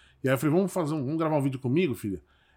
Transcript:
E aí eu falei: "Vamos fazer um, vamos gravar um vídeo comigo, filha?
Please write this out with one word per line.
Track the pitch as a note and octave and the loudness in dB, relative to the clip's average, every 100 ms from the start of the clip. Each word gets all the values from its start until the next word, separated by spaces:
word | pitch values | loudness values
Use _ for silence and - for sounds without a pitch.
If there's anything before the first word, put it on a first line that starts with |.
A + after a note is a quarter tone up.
| - _ | -20 _
E | C3 | 0
aí | |
eu | C3 | 2
falei: | D3+ | 2
"Vamos | F3 F#3+ | 2 2
fazer | F#3 D3 | -2 -2
um, | D#3 | -2
vamos | B2+ D#3+ | -2 -2
gravar | D#3 D3+ | 0 2
um | |
vídeo | C#3 B2+ | 0 -2
comigo, | B2 D3+ F3 A2 | 0 2 0 -2
filha? | G#2 F#2 - _ _ | -6 -8 -10 _ _